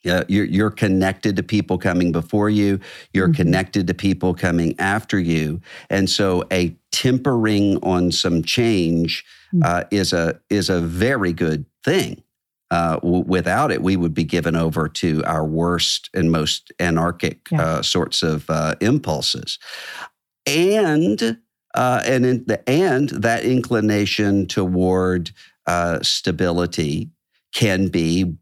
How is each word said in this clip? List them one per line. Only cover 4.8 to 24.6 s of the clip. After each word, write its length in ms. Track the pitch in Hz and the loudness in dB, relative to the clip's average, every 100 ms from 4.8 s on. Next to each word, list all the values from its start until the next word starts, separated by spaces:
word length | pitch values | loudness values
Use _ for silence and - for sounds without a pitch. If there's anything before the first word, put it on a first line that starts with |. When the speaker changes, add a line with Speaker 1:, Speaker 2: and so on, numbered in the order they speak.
| 98 104 - 101 | -2 -2 -2 -2
Speaker 1:
you. 400 | 85 80 76 85 - - - | 0 0 -2 -6 -12 -20 -4
And 200 | 98 95 | 0 0
so 340 | - 98 90 - | 2 2 0 0
a 240 | 95 87 - _ | 0 -2 -4 _
tempering 880 | - 127 127 135 120 110 104 101 98 | -2 0 2 0 0 2 2 2 2
on 280 | - 90 90 | 0 2 2
some 300 | 85 92 85 | 0 0 0
change, 840 | 80 - 117 104 82 85 82 - - - _ | 0 0 2 2 2 0 0 -4 -10 -20 _
Speaker 2:
Mm. 120 | 180 85 | 0 2
Speaker 1:
uh, 180 | 87 - | 0 0
is 220 | 101 87 | -2 0
a, 260 | 87 82 - _ | 0 0 -4 _
is 200 | 101 90 | -2 2
a 100 | 90 | 0
very 520 | 82 85 117 135 90 | 0 0 0 2 0
good 320 | 85 82 78 69 _ | 0 -2 -2 -6 _
thing. 380 | - 180 120 - _ _ _ _ _ | 0 0 -2 -8 _ _ _ _ _
Uh, 260 | 87 82 80 | -2 0 -2
w-, 280 | 87 90 87 | 0 0 2
without 460 | 90 82 104 147 | 0 0 0 0
it, 100 | 80 | 0
we 140 | 87 98 | 0 0
would 160 | 85 | 0
be 100 | 78 80 | -2 -2
given 300 | 110 85 82 | 0 0 0
over 320 | 82 78 76 | 0 -2 -4
to 340 | - 87 78 - | -2 -2 0 -2
our 200 | 78 78 | -2 -2
worst 640 | 80 85 87 - - - | 0 0 0 -2 -2 -4
and 180 | 92 82 | -2 2
most 400 | 82 76 - - - | 2 0 -4 -10 -4
anarchic, 680 | 87 82 85 90 82 - - | -2 0 0 -2 -6 -6 -4
Speaker 2:
Yeah. 100 | 160 | -2
Speaker 1:
uh, 200 | 80 78 | 0 -2
sorts 420 | - 90 82 - | -2 -2 -2 -2
of, 260 | 82 76 - | -2 -2 -2
uh, 260 | 80 78 - | -2 -2 0
impulses. 760 | 104 147 104 76 - - - - - - - - - _ _ _ - | 0 0 0 -4 -2 -6 -8 -12 -12 -16 -14 -16 -16 _ _ _ -2
And, 920 | 151 185 214 185 151 175 214 226 226 _ _ _ - | 0 2 2 2 2 2 0 -2 -4 _ _ _ 0
uh, 260 | 123 127 - | 0 0 0
and 200 | 131 127 | 2 2
in 180 | 123 127 | 0 -2
the, 240 | 104 - | -4 0
and 400 | 143 185 131 143 | 2 2 2 0
that 340 | - 117 117 117 | 0 0 0 0
inclination 1000 | 127 110 117 107 104 101 - 104 101 90 | 0 0 0 2 2 0 0 2 2 0
toward, 840 | - | -2